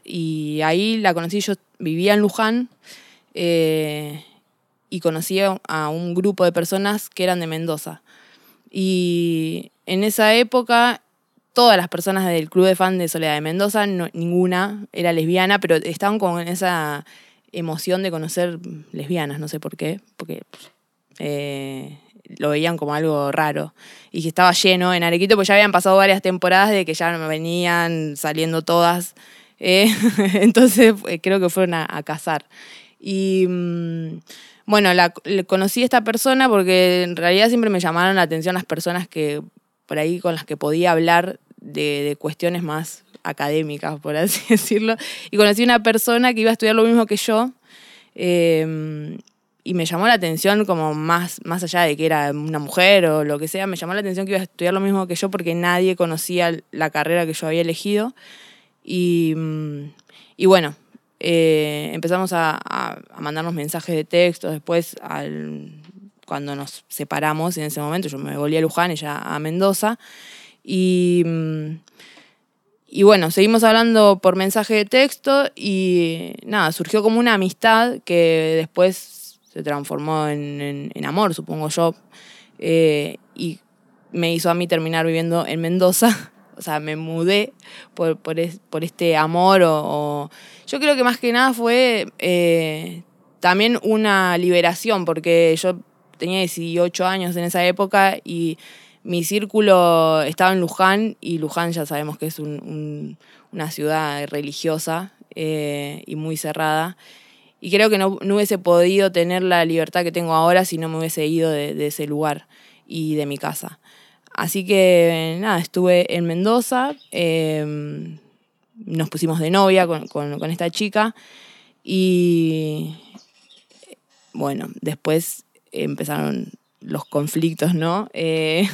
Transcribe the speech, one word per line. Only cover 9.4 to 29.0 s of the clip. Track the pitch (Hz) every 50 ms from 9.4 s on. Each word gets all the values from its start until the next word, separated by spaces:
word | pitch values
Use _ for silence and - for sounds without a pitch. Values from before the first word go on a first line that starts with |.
| 160 160 170 - - - _ _ _
en | - 185 190 202
esa | 214 208 - 214 214 220
época... | 233 247 220 - 247 240 226 240 233 240 247 233 - _ _ _ _ _ _ _ _ _ _
Todas | _ 240 247 240 208
las | 180 175 175
personas | - 170 170 196 190 190 190 180
del | 170 165 156 160
club | - 185 185
de | 190 185
fan | 180 190 185 190 180
de | 175 160
Soledad | - 160 160 156 147
de | 151
Mendoza, | 151 156 165 185 202 208 202 214 208 202
no, | 190 180 170 -
ninguna | - 170 170 170 175 180 185 180 180 180 190 202 208 208 208 -
era | - - 175 170
lesbiana, | 170 165 160 165 180 185 185 190 202 202
pero | 196 175 170
estaban | 156 - 170 160 - 202 202 208 220
como | 196 180 170 175
en | 170
esa | 175 180 185 190 180 180 165 156 151 147 147 156 - - - _ _ _ _ _ _
emoción | - 175 165 165 156 151 - 185 180 185 190
de | 190
conocer | 165 160 156 156 - 175 180 175 170 165 175 175 170 151 151 _
lesbianas, | - 156 147 139 180 175 147 143 139 147
no | 151 151
sé | - 156
por | - 147 -
qué, | - 156 156 180 196 - _ _
porque, | - - - 80 - - _ - - - - _ _ _ _ _ _ _ _ _ -
eh, | - 147 147 143 143 143 139 139 139 135 135 131 135 143 147 147 _ _ _ - _ - - -
lo | 135 147
veían | 147 151 160 170 170 160
como | 151 147 147
algo | 151 160 160 151 143 143 139
raro. | 139 - 156 151 147 151 151 156 - _ - - - - - _
Y | - 175
que | 156 165
estaba | 160 - 180 180
lleno | 175 - - 190 185 180 180 180 180
en | 175
Arequito, | 170 170 170 175 196 196 220
porque | 202 196 202
ya | 202
habían | 202 208 208
pasado | 180 175 - 196 190 196
varias | 196 196 190 196
temporadas | - 185 185 175 - 180 180 190 196 214
de | 214 196 180
que | 160 160
ya | - 175 170 170
no | 165 160 156
venían | 156 156 160 170 170 175 175 175 175 170 170 170 170 160 156 156 147
saliendo | 143 - 156 151 156 160 165 165 160
todas, | 160 - 170 175 170 170 175 180